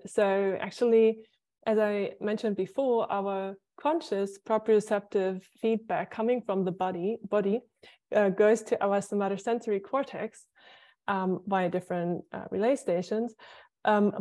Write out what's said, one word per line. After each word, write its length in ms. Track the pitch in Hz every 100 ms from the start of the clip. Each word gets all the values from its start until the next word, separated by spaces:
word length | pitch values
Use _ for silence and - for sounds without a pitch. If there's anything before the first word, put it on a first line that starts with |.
| 202
so 500 | - 202 196 196 185
actually, 580 | 202 - 240 226 220 220 - _ _ _ -
as 120 | 220
I 340 | 208 202 196 -
mentioned 360 | 208 214 220 202
before, 540 | 190 - 269 226 -
our 440 | 202 196 196 196 196 _ -
conscious 580 | 294 330 - 196 196 -
proprioceptive 1040 | - 220 220 214 208 202 208 208 190 185 - _
feedback 500 | 226 220 - 160 185
coming 320 | - 226 247
from 220 | - 190
the 80 | 185
body, 460 | 180 185 180 190 226 -
body, 320 | 208 196 226 - _ - _ -
uh, 160 | 208 202
goes 320 | 190 208 220
to 200 | 226 240
our 160 | 202 202
somatosensory 840 | 196 202 196 196 233 233 226 202
cortex, 640 | 196 269 269 - 226 - _ _ - - - _ -
um, 320 | 196 190 180 -
via 220 | 190 180
different, 540 | 180 - 180 175 175 -
uh, 120 | - -
relay 240 | 190 226 277
stations. 580 | - 175 180 220 240 - - - - _
Um, 280 | 214 208 208 202